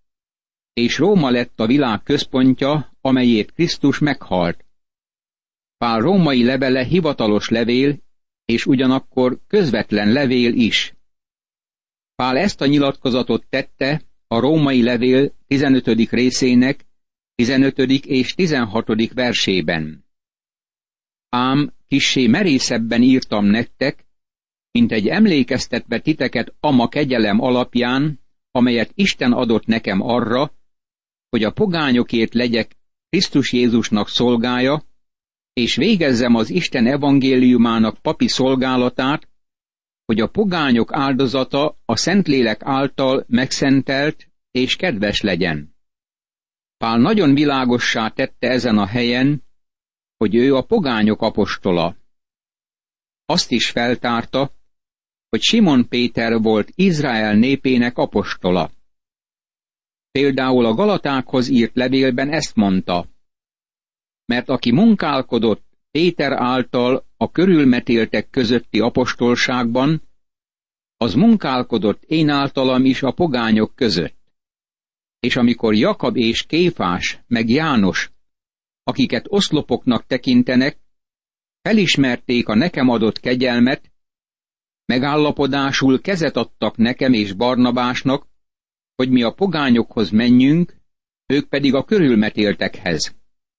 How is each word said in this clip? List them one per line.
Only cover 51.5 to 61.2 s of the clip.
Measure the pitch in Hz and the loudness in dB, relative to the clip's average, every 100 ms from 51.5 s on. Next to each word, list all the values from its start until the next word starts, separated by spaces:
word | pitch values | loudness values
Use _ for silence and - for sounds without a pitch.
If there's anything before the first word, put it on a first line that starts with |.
| - 101 87 82 - _ _ _ _ _ _ _ _ _ _ _ _ - | -4 -2 0 -2 -6 _ _ _ _ _ _ _ _ _ _ _ _ -6
Azt | 170 - | -4 -2
is | 120 - | -2 -2
feltárta, | 123 120 120 123 117 113 131 139 - _ _ _ _ _ _ _ | -2 -2 -2 -2 -4 -4 -4 -4 -8 _ _ _ _ _ _ _
hogy | 110 | -4
Simon | - 233 190 131 113 | 0 4 4 4 2
Péter | 123 120 - 117 113 | -2 -2 -2 -2 0
volt | 110 110 101 - | 2 0 -2 0
Izrael | 190 156 143 113 107 104 | 0 0 -2 -2 2 2
népének | 127 135 135 123 120 - | 2 0 0 0 0 -2
apostola. | 143 107 92 - 92 90 76 - _ _ _ _ _ _ _ _ _ _ _ _ _ | -2 -2 -4 -4 -2 -2 -2 -8 _ _ _ _ _ _ _ _ _ _ _ _ _
Például | 135 143 131 131 127 113 | -2 0 0 0 2 2
a | |
Galatákhoz | 113 208 185 147 135 | 2 0 0 -2 -4